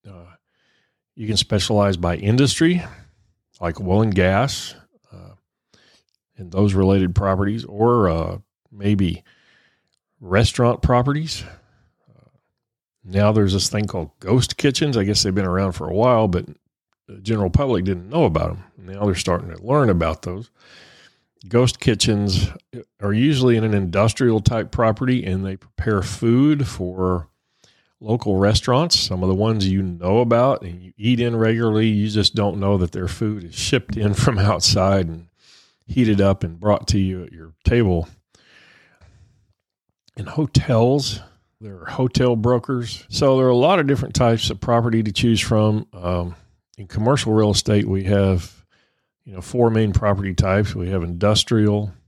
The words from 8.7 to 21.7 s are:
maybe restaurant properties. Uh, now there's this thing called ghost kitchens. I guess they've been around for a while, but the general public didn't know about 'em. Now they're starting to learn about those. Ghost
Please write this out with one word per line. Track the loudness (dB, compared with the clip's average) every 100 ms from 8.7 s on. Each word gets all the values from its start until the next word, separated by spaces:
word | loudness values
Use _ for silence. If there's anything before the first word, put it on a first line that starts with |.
maybe | -6 -2 0 0 -2 _ _ _ _ _ _ _ _ _ _
restaurant | -2 2 2 2 0 2
properties. | 2 2 0 -2 -6 -10 -14 -20 _ _ _ _ _
Uh, | _ _ _ _ _ _ _ _ _
now | -4 2 4
there's | 4 2
this | 2 -2
thing | -4 -4
called | -6 -10 _
ghost | 0 0 0 0
kitchens. | -2 0 -2 0
I |
guess | 0 0
they've | 0
been | -2
around | -2 0 -2
for | -4 -4
a |
while, | 0 2 4 2
but | -2 -6 -18 _ _ _ _ _
the | -14
general | -6 -2 0
public | 0 0 0
didn't | -2 -6 -4
know | 0
about | 0 0 -4
'em. | -8 -16 -20
Now | -18 -4
they're | -2 -2
starting | -2 -4 -4
to | -14
learn | -2 0 2
about | 2 0 -4
those. | -10 -12 -14 _ _ -20 -20 -20 _ _ _ _ 0
Ghost | 2 2